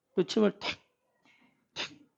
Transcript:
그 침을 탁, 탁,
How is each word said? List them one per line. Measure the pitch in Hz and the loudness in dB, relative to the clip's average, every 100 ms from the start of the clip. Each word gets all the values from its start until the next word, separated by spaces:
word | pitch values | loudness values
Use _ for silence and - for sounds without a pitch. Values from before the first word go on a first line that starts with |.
| _ - | _ -4
그 | 175 | -2
침을 | 226 208 - | 2 2 0
탁, | - - _ _ _ _ _ _ _ _ _ | -8 -10 _ _ _ _ _ _ _ _ _
탁, | - - - _ | -12 -12 -14 _